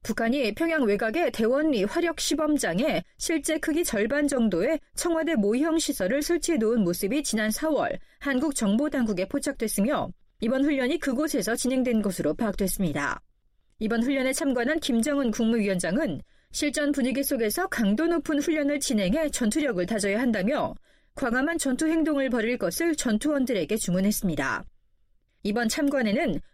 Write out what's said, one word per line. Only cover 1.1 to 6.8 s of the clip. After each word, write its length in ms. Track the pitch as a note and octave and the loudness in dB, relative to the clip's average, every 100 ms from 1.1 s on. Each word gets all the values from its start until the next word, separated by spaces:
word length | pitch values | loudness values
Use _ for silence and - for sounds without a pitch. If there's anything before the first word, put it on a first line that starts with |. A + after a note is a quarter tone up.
| A3+ D#4 | 0 0
대원리 520 | - A3+ C4+ D#4 B3 | 2 2 2 2 2
화력 340 | G#3 E4+ F4 - | 0 0 -2 -2
시범장에 840 | - D4+ D4+ D4 G3+ E3+ D4 G3+ - _ | -2 0 2 2 0 0 0 0 -4 _
실제 420 | - D#4+ D#4 D#4 | -2 -2 0 -2
크기 260 | - D#4 | 0 -2
절반 420 | F4 G#3+ A3 C#4+ D4 | 0 0 0 0 0
정도의 540 | C4+ A3 F3 A#3 D#4+ _ | 2 2 2 0 -2 _
청와대 420 | - F4 E4 D#4+ D4 | -6 -2 0 2 2
모형 420 | G3+ A#3+ D#4+ D#4+ | 2 2 2 0
시설을 440 | - - F#3 C4+ | 0 -2 0 0
설치해 360 | C#4+ E4+ - D4+ | 0 0 2 2
놓은 240 | A3 A#3+ | 2 2